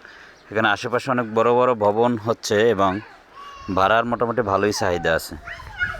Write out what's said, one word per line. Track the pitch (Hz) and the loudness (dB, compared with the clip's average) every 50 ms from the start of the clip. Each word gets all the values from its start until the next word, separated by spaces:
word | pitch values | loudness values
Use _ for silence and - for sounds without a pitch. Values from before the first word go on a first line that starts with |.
| - - - - - - - - - - | -20 -20 -20 -20 -20 -20 -20 -20 -16 -6
এখানে | 104 107 110 107 | -2 0 0 0
আশেপাশে | 101 - - 117 120 123 - 135 | 0 -2 -4 -4 -4 -2 -2 -2
অনেক | 127 123 120 107 110 | -2 -2 -2 -2 0
বড় | 113 113 120 | 2 4 4
বড় | 120 123 123 127 123 | 4 4 4 2 2
ভবন | 107 104 104 104 113 120 123 120 107 | 2 2 2 2 2 2 2 0 -2
হচ্ছে | 104 117 110 - - - 110 101 113 120 104 | -2 -4 -4 -4 -2 0 2 4 4 4 4
এবং | 95 98 95 92 107 - - - - - - - - - - - - - 98 92 | 4 2 2 0 -2 -8 -12 -20 -20 -20 -20 -20 -20 -20 -20 -18 -14 -8 -4 0
ভাড়ার | 92 95 98 110 117 117 | 2 4 4 4 2 2
মোটামুটি | 120 120 113 123 117 113 123 | 0 -2 -2 -2 -2 0 -2
ভালোই | 113 101 98 98 101 104 | 0 0 2 2 2 0
চাহিদা | 101 - 107 92 87 87 82 82 80 | 0 0 0 0 0 0 0 0 0
আছে। | 76 - - 78 76 - - - - - - - - - 1077 1077 | 0 -2 -6 -14 -14 -14 -14 -16 -14 -16 -16 -8 -6 -6 -6 -6